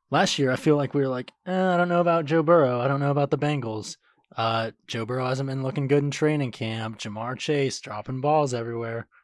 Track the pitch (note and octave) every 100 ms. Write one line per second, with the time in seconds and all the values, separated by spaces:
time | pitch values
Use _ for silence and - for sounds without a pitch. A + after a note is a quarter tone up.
0 | _ C#3 F#3+ - C3+ B2+ D#3 D3 C3+ C#3+
1 | C3+ B2+ C3 - F3+ F#3 F#3 F3 F3 F3
2 | F3 E3+ C#3+ E3 D#3 E3+ C3 B2 C3 C#3
3 | C#3+ C#3+ C#3+ C#3+ D3 D3 A#2 A2 - -
4 | _ _ _ - A2+ A2+ A2+ - - A#2
5 | A2+ B2+ B2+ C3 C3+ C3+ C3 D3 C#3 C#3+
6 | C#3+ - D3+ D3+ C3 - A2+ A2+ A2+ A2
7 | A2 G#2 A#2 B2 - D3 C3+ - - G#2
8 | - C3 D3 D#3 D3 A#2+ A#2 A#2 A#2 A2+
9 | - _